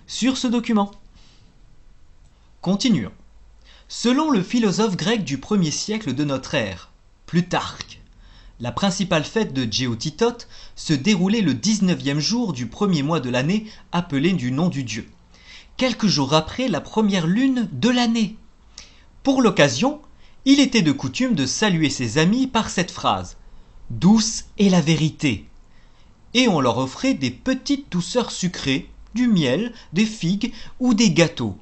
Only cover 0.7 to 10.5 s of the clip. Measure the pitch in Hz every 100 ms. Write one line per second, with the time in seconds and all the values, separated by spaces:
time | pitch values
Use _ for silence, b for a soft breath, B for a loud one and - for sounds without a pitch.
0.7 | 214 202 - - b b b b _ -
1.7 | - - - - - - _ - - 170
2.7 | 196 262 156 87 - - - - - b
3.7 | b b - 233 269 311 214 180 240 214
4.7 | 170 226 175 175 233 135 139 - 208 156
5.7 | - - 214 143 135 147 131 - 143 101
6.7 | 90 - _ - _ - 170 175 - -
7.7 | - - - - b b b b b 120
8.7 | - 196 190 175 160 - 226 214 135 117
9.7 | 101 127 113 156 - 233 240 -